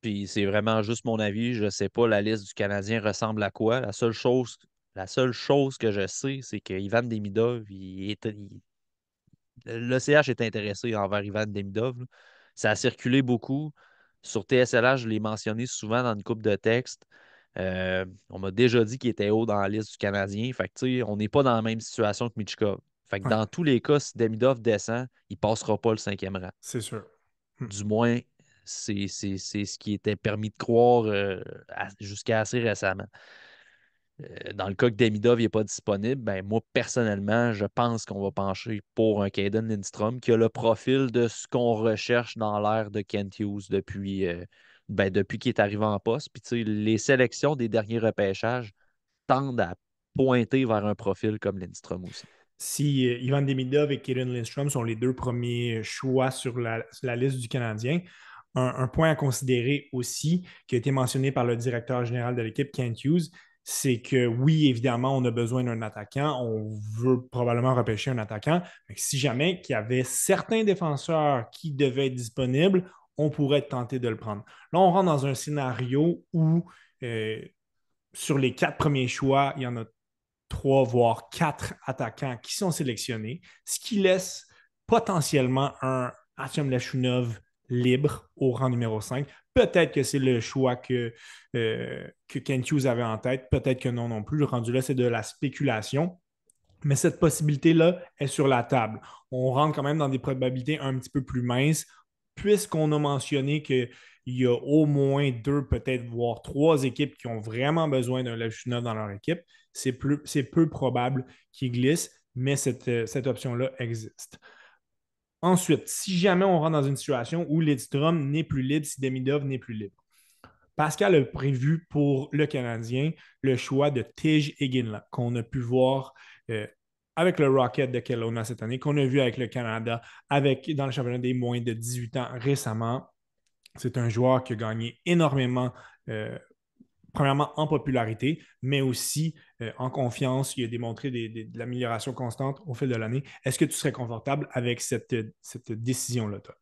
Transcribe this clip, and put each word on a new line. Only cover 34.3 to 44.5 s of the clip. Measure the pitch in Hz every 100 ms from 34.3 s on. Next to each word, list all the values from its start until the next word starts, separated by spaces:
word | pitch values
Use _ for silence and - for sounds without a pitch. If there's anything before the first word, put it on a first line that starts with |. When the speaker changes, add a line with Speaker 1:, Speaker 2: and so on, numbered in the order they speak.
| - -
Speaker 1:
dans | 98 95
le | 95
cas | 123
que | 104
Demidov | 117 107 113 120
n'est | 110
pas | 110 107
disponible, | - - 101 107 135
ben | 107 95 98
moi, | 113 -
personnellement, | - 117 - 113 101 101 113 120
je | 104 101
pense | - 120 113 -
qu'on | 101
va | 98
pencher | 98 98 95 - 107 - -
pour | 110 104
un | 98
Caden | 98 101 107 113
Lindstrom | 107 95 - 107 127
qui | -
a | 113
le | 113
profil | - 117 113 - 135 135
de | 117 120
ce | - -
qu'on | 127 120
recherche | 110 113 107 - 120 117 -
dans | 107 104
l'ère | 104 110 104
de | 104
Kent | 101 104 101 -
Hughes | 104 101 95
depuis, | 98 95 95 98 98 95
euh, | 85 90